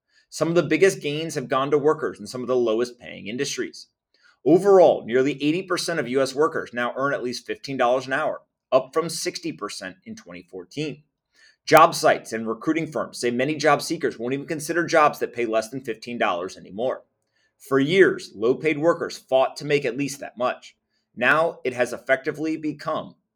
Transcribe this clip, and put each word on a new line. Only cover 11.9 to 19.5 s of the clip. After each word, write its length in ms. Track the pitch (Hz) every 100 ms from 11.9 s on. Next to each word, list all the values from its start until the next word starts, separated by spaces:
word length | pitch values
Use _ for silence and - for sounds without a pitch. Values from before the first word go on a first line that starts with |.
sites 380 | - 151 - -
and 160 | 113 110
recruiting 400 | 110 156 160 156
firms 320 | 117 92 -
say 120 | 120
many 240 | 120 139
job 260 | 156 151 143
seekers 360 | - 165 123 107
won't 160 | 123
even 120 | 139
consider 400 | 143 160 151 165
jobs 340 | 156 160 147 -
that 140 | 113
pay 120 | 120
less 240 | 117 110 110
than 140 | 135
fifteen 340 | 117 110 123 117
dollars 380 | 110 87 92
anymore. 480 | 90 82 98 127 - _ _ _ _ _ _
For 200 | - 135
years, 540 | 143 190 151 90 -
low-paid 420 | 95 113 135 156 143
workers 400 | 165 156 98 -
fought 400 | - 131 131